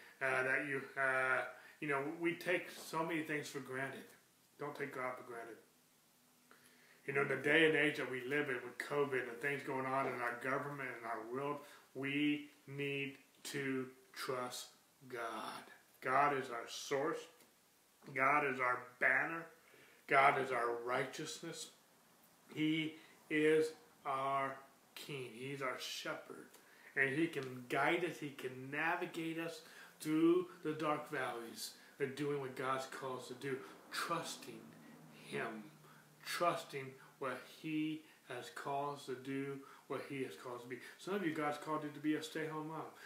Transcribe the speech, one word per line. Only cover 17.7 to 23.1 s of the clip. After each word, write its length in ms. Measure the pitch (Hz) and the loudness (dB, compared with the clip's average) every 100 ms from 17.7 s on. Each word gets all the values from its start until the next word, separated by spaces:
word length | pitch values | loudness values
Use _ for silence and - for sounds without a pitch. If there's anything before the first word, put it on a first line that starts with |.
| _ _ _ - | _ _ _ -6
God 300 | 131 135 147 | 4 6 6
is 160 | 143 127 | 4 2
our 200 | 127 123 - - | 2 2 -2 4
banner. 460 | 135 131 151 165 165 - - - - - - | 6 6 4 -2 -8 -16 -20 -20 -20 -12 4
God 320 | 139 139 135 | 8 10 8
is 140 | 127 | 2
our 220 | 127 120 117 | 2 2 0
righteousness. 840 | 120 127 139 - 151 - 165 156 - - - - - - - - - | 0 0 0 -4 -8 -8 -8 -8 -10 -14 -20 -20 -20 -20 -20 -20 -12
He 420 | - 156 160 156 - - | 0 2 2 0 -6 -18